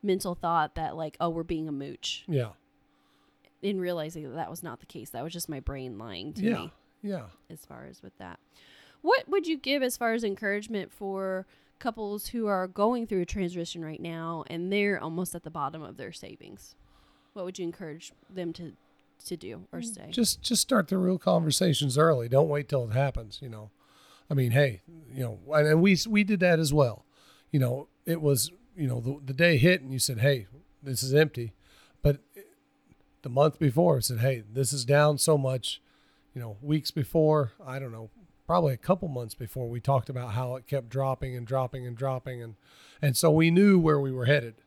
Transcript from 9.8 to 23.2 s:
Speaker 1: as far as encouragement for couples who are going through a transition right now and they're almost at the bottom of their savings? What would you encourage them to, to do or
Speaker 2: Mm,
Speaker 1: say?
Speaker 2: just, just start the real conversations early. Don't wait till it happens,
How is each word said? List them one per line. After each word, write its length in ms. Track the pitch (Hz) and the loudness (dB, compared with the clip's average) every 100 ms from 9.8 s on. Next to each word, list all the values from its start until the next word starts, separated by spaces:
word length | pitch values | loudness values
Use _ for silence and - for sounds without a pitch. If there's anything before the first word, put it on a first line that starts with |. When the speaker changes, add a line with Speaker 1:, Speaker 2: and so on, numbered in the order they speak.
Speaker 1:
as 140 | 262 - | 0 -2
far 160 | 233 | -2
as 120 | 226 | -2
encouragement 680 | 226 196 214 202 214 220 185 | -2 -4 -4 -4 -4 -8 -8
for 540 | - 196 190 190 185 190 _ _ _ | -10 -8 -6 -4 -6 -8 _ _ _
couples 500 | 254 220 208 208 - | -8 -6 -8 -8 -8
who 180 | 240 214 | -4 -2
are 200 | 190 185 | -2 -2
going 380 | 185 208 247 233 | 0 0 0 -2
through 160 | 190 | -4
a 40 | 175 | -2
transition 580 | 214 180 180 170 175 | -4 -4 -4 -8 -8
right 160 | 160 156 | -10 -10
now 440 | 170 165 165 165 - | -10 -8 -8 -8 -8
and 240 | 165 180 | -6 -2
they're 280 | 202 202 196 | 0 2 0
almost 340 | 160 165 180 | -4 -4 -6
at 80 | 170 | -8
the 60 | 160 | -12
bottom 320 | 160 139 160 | -6 -6 -6
of 140 | 131 110 | -14 -12
their 160 | 113 | -14
savings? 600 | 165 - - - - - _ _ _ _ _ _ | -12 -16 -18 -20 -20 -20 _ _ _ _ _ _
What 120 | 208 | -12
would 140 | 185 190 | -10 -8
you 60 | |
encourage 480 | 170 170 165 156 - _ _ | -8 -8 -12 -14 -18 _ _
them 240 | 185 175 | -8 -8
to, 180 | 165 165 - _ _ _ _ - | -8 -14 -18 _ _ _ _ -12
to 100 | 170 | -12
do 300 | - 208 190 | -12 -14 -14
or 80 | 247 | -12
Speaker 2:
Mm, 140 | 233 | -12
Speaker 1:
say? 160 | 214 - | -12 -8
Speaker 2:
just, 320 | 247 226 - | -2 0 0
just 200 | - 233 | -2 -2
start 260 | - 247 170 | 2 0 0
the 100 | 190 | 0
real 200 | 180 185 | 0 0
conversations 800 | - 175 160 139 185 147 143 127 | 2 2 2 0 2 2 0 2
early. 320 | 165 139 117 | 4 4 4
Don't 200 | 131 156 | 4 4
wait 200 | 147 139 | 0 -2
till 160 | 139 117 | -2 0
it 40 | |
happens, 480 | 120 139 127 | 0 0 -2